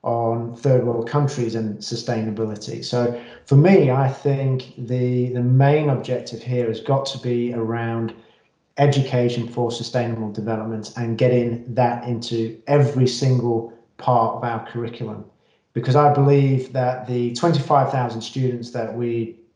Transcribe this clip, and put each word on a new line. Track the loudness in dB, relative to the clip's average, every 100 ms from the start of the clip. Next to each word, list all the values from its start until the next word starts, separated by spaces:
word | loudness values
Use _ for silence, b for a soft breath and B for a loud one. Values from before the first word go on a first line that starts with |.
on | -2 -2 0 -2 -4
third | -2 2 4 2
world | -2 0
countries | 0 0 -2 -4 -2
and | -4 -6
sustainability. | -8 -8 -4 -4 -4 -4 -6 -6 -12 -12
So | -4 -2 -2 B B B
for | 4 6
me, | 8 8 6
I | 4 0
think | 0 -2 0 0 -2 -6 -14
the, | -4 -2 0 0 0
the | 0
main | 4 6 6 4 2
objective | -2 -2 -6 -6 -12
here | -4 -2 -2
has | -4
got | 0 -2 -2
to | -8
be | -4 -2 -2
around | -4 -4 -4 -4 -4 -6 B B B B _ _ 0
education | 2 2 0 0 0 -2 -6
for | -4 -4
sustainable | -4 -4 -4 -4 -4 -6
development | -6 -6 -6 -6 -8 -10 -8
and | -6 0
getting | 2 2 0 -4 -6
that | 0 0 0
into | -6 -6 -4 -4 -4 -8 0
every | 2 4 4 2
single | 2 0 2 2 -2 -4 B B -6
part | 0 2 2 -2
of |
our | -6 -6 -8
curriculum. | -8 -8 -8 -10 -10 -16 _ _ _ _
Because | -6 2 6
I | 6
believe | 6 6 6 4 2 -2
that | -2 -2 -4 -4
the | -2 -2
twenty-five | 2 2 2 2 2 2
thousand | 0 -2 -6
students | -8 -2 -2 -2 -6
that | -6 -6
we | -4 -4 -2 -6 -10 _